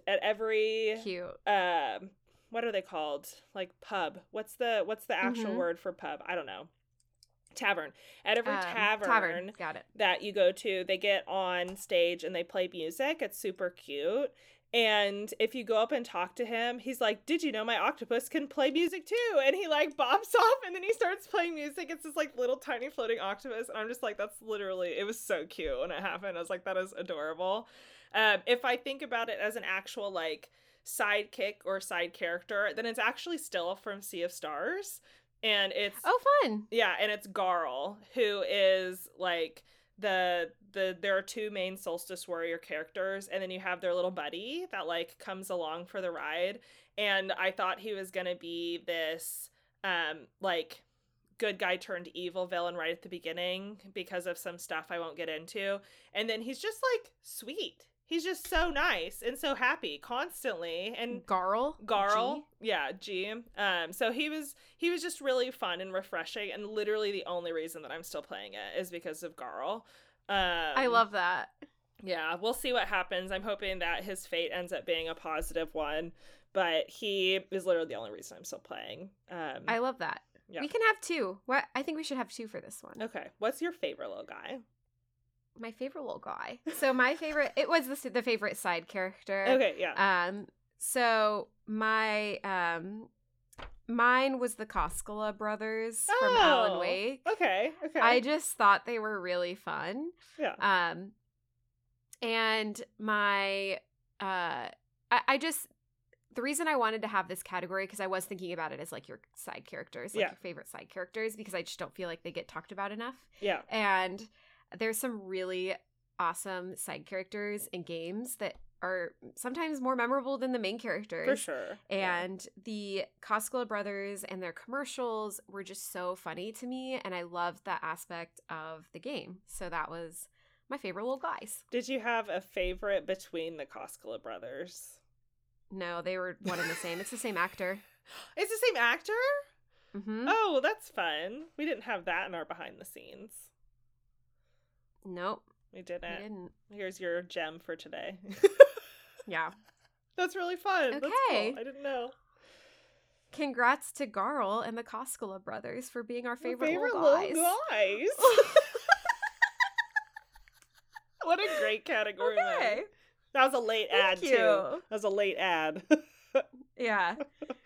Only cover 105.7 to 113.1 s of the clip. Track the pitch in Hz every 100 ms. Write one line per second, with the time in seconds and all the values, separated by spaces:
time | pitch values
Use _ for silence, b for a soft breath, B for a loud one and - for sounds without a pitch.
105.7 | _ _ _ _ _ _ - 254 294 330
106.7 | 294 220 220 214 208 185 185 - 180 175
107.7 | 190 190 202 190 190 185 190 185 170 160
108.7 | 139 170 - - - _ - - - -
109.7 | - - - 147 208 185 - 185 160 -
110.7 | - - - 180 220 220 214 208 180 170
111.7 | - 170 - 180 165 175 170 - 165 -
112.7 | 196 196 214 233